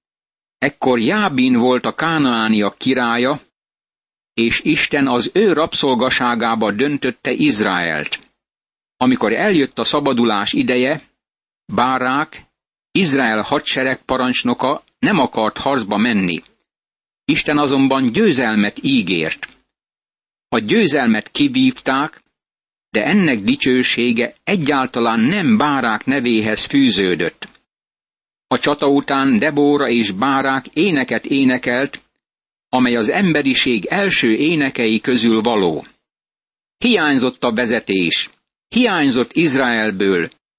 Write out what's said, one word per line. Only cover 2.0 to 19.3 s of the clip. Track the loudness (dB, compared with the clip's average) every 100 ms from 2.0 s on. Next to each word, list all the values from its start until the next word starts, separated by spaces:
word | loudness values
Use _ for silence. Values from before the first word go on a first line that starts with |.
| -2 0 0 0 2 2 0 -2
királya, | -2 0 0 0 0 -2 -8 _ _ _ _ _ _ _ _
és | -2 0 0
Isten | -2 -2 -2 -2 0
az | 0 0
ő | 0 2
rabszolgaságába | 2 -2 -2 0 0 0 0 -2 0 -2 0 0
döntötte | 0 -2 -2 -6 -6 -6
Izraelt. | 0 0 0 -2 -2 -2 -4 -6 -10 -12 _ _ _ _ _ _ -2
Amikor | 0 2 0
eljött | 0 2 2 0 -2
a |
szabadulás | -2 0 0 2 2 0 -2
ideje, | -2 0 0 0 -2 -8 _ _ _ _ _ -6
Bárák, | -2 0 0 -2 -2 -4 -10 -20 _ _ _ _
Izrael | 0 2 2 0 0
hadsereg | -2 -2 -2 -2 -2 -4
parancsnoka | -4 -2 -2 -2 -2 -2 -2 -4 -8 _
nem | 0 2
akart | 0 0 -2 -2
harcba | -2 -2 -2 0
menni. | 0 0 -2 -4 -10 _ _ _ _ _ _ _
Isten | -2 -2 0 0
azonban | 2 2 2 2 0
győzelmet | 2 2 2 0 0 0 -2
ígért. | 0 0 0 -2 -4